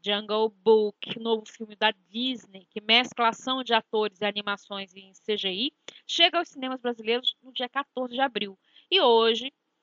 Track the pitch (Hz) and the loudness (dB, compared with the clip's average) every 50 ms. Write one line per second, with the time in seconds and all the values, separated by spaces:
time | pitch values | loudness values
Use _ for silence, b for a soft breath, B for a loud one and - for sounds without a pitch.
0 | - 202 208 208 214 208 214 214 220 220 208 _ - 220 220 214 208 208 - - | -4 -2 -2 -2 -2 -2 -2 0 0 -2 -2 _ 4 6 6 6 6 0 -4 -8
1 | - - - 233 226 226 226 220 214 - - - 226 214 208 - 214 220 214 196 | -12 -12 -12 -6 -2 -2 -2 -2 -4 -10 -16 -16 -16 -12 -4 0 0 0 0 _
2 | _ _ 196 233 254 262 254 220 - 196 190 190 180 _ - 214 208 214 226 240 | _ _ -8 -6 -6 -6 -6 -8 -12 _ -20 -20 -20 _ -14 -6 0 2 4 4
3 | 254 247 - - 233 226 208 - - 262 262 262 254 240 233 220 - _ - 214 | 2 0 -2 0 0 0 0 -2 -6 -6 -6 -4 -2 0 0 0 0 _ -2 -2
4 | 214 208 190 180 208 202 208 208 202 202 202 196 - - 202 196 196 190 185 196 | -2 -2 _ -4 -4 -4 -4 -4 -6 -6 -8 -8 -8 -12 -12 -12 -12 -12 -16 -20
5 | 190 190 190 _ _ - 208 202 196 190 185 196 254 302 _ _ B B B B | -20 -20 _ _ _ -6 -4 -4 -4 -4 -4 -4 -4 -6 _ _ B B B B
6 | B - - - 339 359 - 339 339 - - 285 262 262 262 254 233 247 240 220 | B -4 0 2 2 2 2 0 -4 -6 -8 -10 -8 -8 -8 -6 -6 -6 -6 -6
7 | 220 220 233 254 254 - - _ - 262 247 - 247 247 - 269 285 _ - 254 | -4 -4 -2 -2 -2 -4 -6 _ -14 -14 -10 -8 -8 -6 -6 -6 -8 _ -8 -8
8 | 254 247 240 254 269 277 220 208 208 196 190 _ b b b b b b 349 381 | -8 -6 -2 -2 -2 -2 -2 -4 -8 -8 -10 _ b b b b b b 2 4
9 | 311 240 226 226 226 226 233 220 247 277 _ _ _ _ _ _ | 6 6 6 6 6 4 2 0 -4 -10 _ _ _ _ _ _